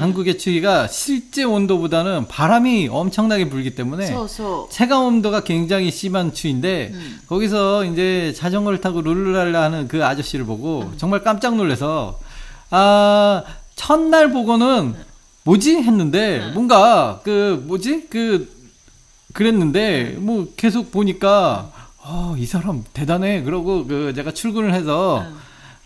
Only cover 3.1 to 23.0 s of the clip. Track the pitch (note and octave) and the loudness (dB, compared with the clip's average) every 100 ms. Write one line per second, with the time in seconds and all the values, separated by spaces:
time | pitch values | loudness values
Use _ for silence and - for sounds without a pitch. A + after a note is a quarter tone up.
3.1 | G3 A3 G#3 E3+ C3+ C3 B2+ B2 D#3+ F#3+ | 0 2 2 0 -2 -6 -4 -6 -6 -6
4.1 | B3+ G#3+ - G#3+ E3+ - - A#3+ A#3+ B3+ | -6 -8 -8 -6 -6 -6 -2 2 2 2
5.1 | A#3 G#3 G#3 - E3 E3+ G3 F3+ - F#3+ | 2 2 0 -2 -2 0 0 0 -2 -4
6.1 | F#3 E3 - D#3+ B2+ E3+ F3+ A2 F3+ D#3 | -2 -2 -4 -4 -2 -2 -4 -6 -10 -14
7.1 | A2+ - F3+ G#3+ G#3 G3 G3+ F#3+ E3+ F#3 | -16 -6 -2 0 0 0 0 0 -2 0
8.1 | F#3 E3 - F3 G3 G#3 F#3+ F#3 E3+ D#3 | 0 -2 -4 -2 0 0 -2 -2 -2 -2
9.1 | F3 F#3+ F#3 F3 E3+ D#3 D#3+ C3+ D#3+ C#3 | 0 0 0 0 2 0 -2 -4 -2 0
10.1 | C#3 C#3+ C#3+ A2+ A2 D3 D#3 G2 E2 E3+ | -2 -4 -6 -6 -6 -4 -6 -6 -6 -2
11.1 | G3 G#3 G#3 B3 A3+ F#3 B2 C#3+ D#3 G#2+ | 0 0 0 0 0 0 0 -2 -4 -4
12.1 | - - - - - - F3+ G3+ G3+ G3+ | -8 -14 -16 -18 -18 -2 4 6 6 6
13.1 | G#3 G3+ F#3+ - - - - - D#4 D#4+ | 4 4 2 -2 -14 -18 -8 2 2 4
14.1 | D#4+ D4+ B3+ A3 A#3 B3 B3+ C#3 A2 - | 6 4 2 2 2 4 2 0 -4 -12
15.1 | - _ _ - G3 B3+ E4 A#3+ A3 D#3 | -20 _ _ 4 4 6 4 4 2 2
16.1 | E3+ G#3+ D3 G#2 E3 A#3+ A3 G#3+ G#3 B2+ | 0 0 -2 -4 -2 4 6 8 6 2
17.1 | G2 - G#3 G3+ E3 C#3 F#3 G#3 D#4 D#4 | -2 -2 0 0 -2 -4 -4 -2 -4 -4
18.1 | A3+ A3+ F#3+ - - B2 _ _ - _ | -4 0 0 -2 -14 -20 _ _ -20 _
19.1 | _ - - G#3+ A3 D#3+ D3+ G#3+ D3+ A#2+ | _ -12 0 2 4 2 2 2 0 -2
20.1 | B2+ G3+ A#3 E3+ - A3+ A3 - F#3+ G#3 | -4 -2 -2 -4 -2 0 0 -2 -2 0
21.1 | F#3 G3 G3+ E3+ G#2 G2+ - - - C3+ | 0 2 4 2 -2 -6 -16 -20 -20 -10
22.1 | E3+ F3 D3+ A#2+ F3+ F3+ D3+ G#2+ - | -6 -4 -4 -4 -2 -2 -6 -8 -6